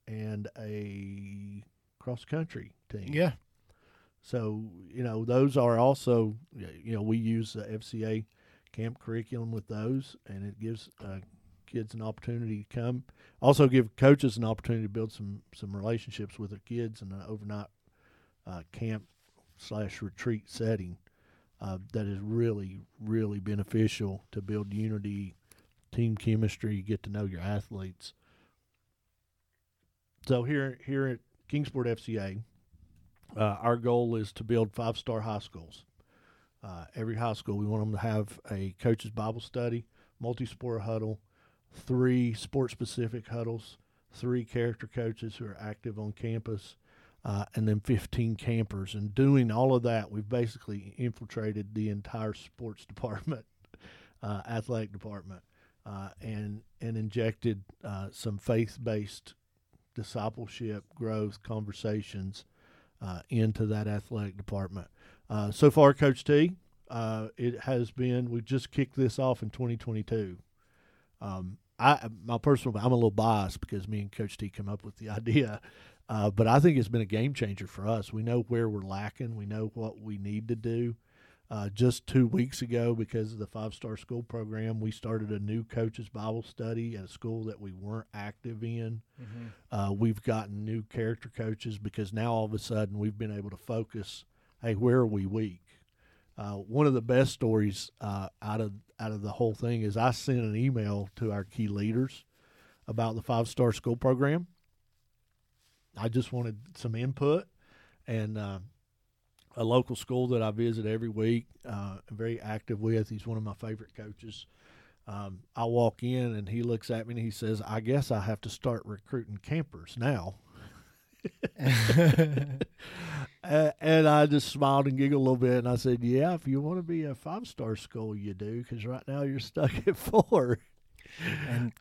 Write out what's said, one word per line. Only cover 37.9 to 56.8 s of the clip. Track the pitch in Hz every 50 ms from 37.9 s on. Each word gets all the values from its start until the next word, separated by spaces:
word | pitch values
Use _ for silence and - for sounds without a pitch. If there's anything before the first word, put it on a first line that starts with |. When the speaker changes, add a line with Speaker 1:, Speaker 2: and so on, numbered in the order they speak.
Speaker 1:
to | 107 95
have | 113 113 107 107 104 - - - - -
a | 104 95 98 95 90 -
coach's | - 120 113 - - 107
Bible | 110 113 107 113 117 117
study, | - - - 127 120 120 117 120 113 - _ _ _ _ _ _
multi-sport | 113 120 120 - 127 113 - - 127 120 117 110
huddle, | 101 110 110 110 110 110 110 - _ _ _ _ _ _ _ _ _ _
three | - - - - 127 127 127 127 123 127 120 117
sport-specific | 113 - - - - 139 131 120 - - 120 - - 123 117 110 117 117 - -
huddles, | 113 117 113 117 117 113 - - - - _ _ _ _ _ _
three | - - 120 123 123 123 117
character | - - 120 117 120 110 - 117
coaches | - - 123 117 113 113 - 117 110 -
who | - 120
are | 104 95 -
active | 107 107 104 - - 120 101 107
on | 107 104
campus, | 104 - - 113 113 113 - 117 110 101 - - - _ _ _ _ _ _ _ _ _
uh, | - - 101 101 101 - -
and | 113 110 107
then | 104 104
fifteen | - - 123 104 - - - 123 117 113 110
campers. | - - 120 113 113 110 - 104 98 95 95 -
And | 104 101 104 101
doing | 131 135 139 139 135 123 110
all | 110 117 131 135 127
of | 123
that, | 117 120 117 110 101 -
we've | 101 107 104 104
basically | 123 120 120 110 - - - - 104 101 95 101 -
infiltrated | - 123 120 - - 113 - - 117 107 107 101 107 101 104 107
the | 107 107 107
entire | 101 104 101 - - 110 110 107
sports | 104 - - - _ - 120 110 98 - -
<laughs> |
department, | - 104 - - 113 104 98 - 165 143 113 - _ _ _ _ _ - - - - - - - - _ _
uh, | - 104 104 95 - -
athletic | 117 113 107 123 120 110 107 101
department, | 101 98 - 107 101 98 - 95 92 87 - _ _ _ _ _ _ _ _
uh, | 110 101 98 98 95 - -
and, | - 110 107 104 107 104 104 113 - _ _ _